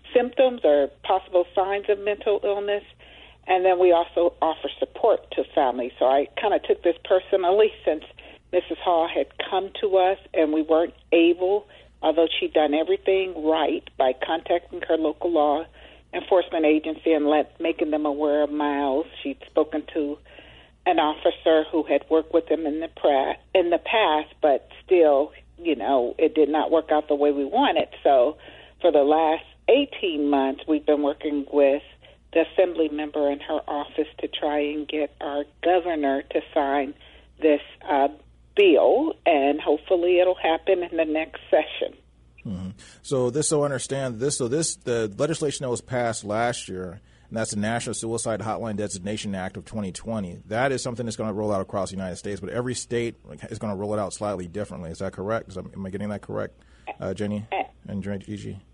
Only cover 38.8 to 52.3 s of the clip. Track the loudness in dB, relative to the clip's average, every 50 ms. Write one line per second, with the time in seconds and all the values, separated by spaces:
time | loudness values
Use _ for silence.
38.8 | 6 4 4 4 0 -2 -6 _ _ 2 2 4 2 2 0 0 0 -2 -2 -2
39.8 | 0 -2 0 0 2 2 4 4 4 2 0 0 0 0 0 0 0 0 0 0
40.8 | 0 -6 -2 -2 -2 -2 -2 -4 -4 -6 -10 -18 -2 2 2 2 2 -2 -6 -8
41.8 | -8 -8 -8 _ _ _ _ _ _ _ _ -14 _ -10 -10 -8 -10 -12 -12 -16
42.8 | -20 -20 -20 -20 _ -4 -2 0 0 0 0 -2 -2 0 0 0 0 0 -2 -6
43.8 | -6 -6 -6 -6 -4 -6 -6 -4 -4 -4 -2 -2 -2 -2 -2 -2 -2 -4 -6 _
44.8 | _ -4 -2 -2 -2 -4 -2 -4 -4 -4 -2 -4 -4 -4 -4 -6 -6 -6 -6 -6
45.8 | -6 -6 -4 -2 -2 -2 -4 -6 -6 -4 -2 -2 -2 -2 -2 -6 -10 -10 -10 -10
46.8 | -10 -10 -14 -16 _ _ _ _ _ _ -6 -6 -6 -4 -4 -4 -2 -2 -2 -4
47.8 | -4 -6 -8 -6 -6 -6 -6 -4 -4 -4 -4 -4 -4 -6 -6 -6 -6 -6 -6 -6
48.8 | -6 -6 -8 -8 -8 -8 -8 -6 -8 -8 -6 -6 -8 -8 -10 -12 -16 -10 -10 -8
49.8 | -8 -8 -10 -10 -10 -8 -6 -6 -8 -8 -12 -16 -10 -6 -4 -2 0 0 -2 -4
50.8 | -4 -8 -8 -8 -8 -8 -8 -8 -8 -6 -4 -4 -4 -2 -2 -4 -4 -4 -6 -6
51.8 | -6 -6 -8 -8 -8 -8 -10 -10 -10 -10